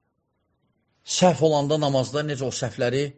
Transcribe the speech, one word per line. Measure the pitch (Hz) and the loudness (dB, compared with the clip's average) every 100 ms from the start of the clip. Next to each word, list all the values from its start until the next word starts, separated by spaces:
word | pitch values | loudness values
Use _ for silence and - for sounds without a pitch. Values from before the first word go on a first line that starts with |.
| _ _ _ _ _ _ _ _ _ _ - | _ _ _ _ _ _ _ _ _ _ -8
Səhv | - 180 135 | 2 4 4
olanda | 156 147 143 151 | 2 2 0 0
namazda | 143 135 117 143 | 0 0 -2 -4
necə | 151 135 131 | -4 -4 -6
o | |
səhvləri | - 120 - 120 131 143 | -4 -6 -2 -2 -2 -4